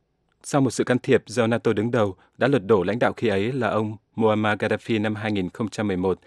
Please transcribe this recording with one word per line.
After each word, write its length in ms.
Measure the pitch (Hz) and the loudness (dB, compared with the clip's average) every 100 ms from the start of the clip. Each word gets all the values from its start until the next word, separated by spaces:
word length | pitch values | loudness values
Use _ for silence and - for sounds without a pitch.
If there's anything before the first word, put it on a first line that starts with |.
| _ _ _ _ | _ _ _ _
sau 180 | - 147 | -4 0
một 80 | 131 | 2
sự 140 | - | 0
can 160 | 117 127 | 0 0
thiệp 240 | - 120 - | 2 2 2
do 220 | 113 113 | -2 0
nato 260 | 117 117 | 2 0
đứng 180 | 104 117 | 0 0
đầu 240 | 120 101 - _ - | 0 0 -4 _ -2
đã 100 | 123 | 0
lật 180 | 131 95 | 2 4
đổ 180 | 104 | 2
lãnh 160 | 90 120 | 2 0
đạo 140 | 117 | 0
khi 140 | - 113 | 0 0
ấy 240 | 98 110 | 0 0
là 160 | 135 107 | -2 0
ông 300 | 104 107 110 _ - | 0 -2 -6 _ 0
Muammar 420 | 110 107 107 104 | 2 2 0 0
Gaddafi 420 | 107 107 - 110 | -2 -2 -2 -2
năm 140 | 107 107 | -2 -4
hai 160 | 110 | -4
nghìn 180 | 104 90 | -4 -4
không 200 | - 107 | -6 -6
trăm 180 | - 104 | -4 -4
mười 100 | 90 | -2
một, 220 | 92 90 | -2 -2